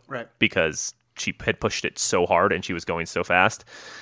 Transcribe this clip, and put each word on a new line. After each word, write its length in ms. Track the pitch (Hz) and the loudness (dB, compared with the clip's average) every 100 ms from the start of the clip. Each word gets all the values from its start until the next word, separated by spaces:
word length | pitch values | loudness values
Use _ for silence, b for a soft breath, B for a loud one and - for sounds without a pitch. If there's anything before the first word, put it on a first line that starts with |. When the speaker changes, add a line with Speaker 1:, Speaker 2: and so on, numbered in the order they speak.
| - | -8
Speaker 1:
Right. 180 | 131 117 - | -10 -10 0
Speaker 2:
Because 560 | 113 - 80 - - - _ - | 0 4 0 0 -8 -10 _ -10
she 180 | - - - | -8 -4 -4
had 160 | 104 | -2
pushed 240 | 110 - 78 | -2 -2 -6
it 120 | - | -4
so 280 | - 92 90 | 0 2 4
hard 260 | 87 101 | 4 4
and 120 | 87 - | 2 -4
she 80 | |
was 100 | 87 | -6
going 220 | - 85 82 | -4 -4 -4
so 180 | 87 | -4
fast. 400 | 85 90 101 - - B B B | 2 4 4 2 -14 B B B